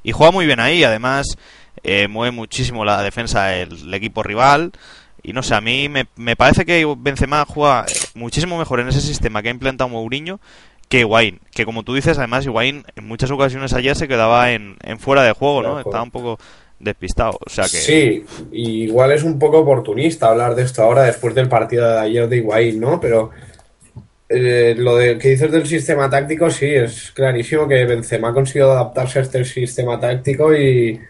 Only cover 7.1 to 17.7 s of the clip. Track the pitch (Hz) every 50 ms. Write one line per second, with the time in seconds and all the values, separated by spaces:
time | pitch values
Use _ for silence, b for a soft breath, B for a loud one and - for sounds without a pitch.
7.1 | 139 123 143 135 143 151 147 - - 151 147 147 135 120 - - - - - -
8.1 | - 113 117 117 - 143 160 180 175 165 160 131 131 120 120 127 139 135 - 151
9.1 | 147 - - 117 107 107 107 117 123 123 127 135 131 127 135 127 120 113 113 113
10.1 | 123 143 156 170 190 202 b b b b b b b b b _ - 127 120 107
11.1 | 107 113 117 104 92 - - _ _ - 113 104 113 113 107 - 127 139 131 160
12.1 | 160 143 135 113 117 131 139 135 113 110 117 131 143 147 - - - - 107 107
13.1 | 113 117 131 127 143 135 139 135 123 131 135 131 - 127 127 135 139 - 165 139
14.1 | 135 117 110 113 117 120 123 123 120 110 104 101 95 - - - 110 113 - 135
15.1 | 135 139 131 117 107 - 135 143 143 135 110 - 147 147 123 101 101 110 117 123
16.1 | - 127 120 120 117 b b b b b b b b - - 104 101 - - 92
17.1 | - - 117 113 - - - - - - - -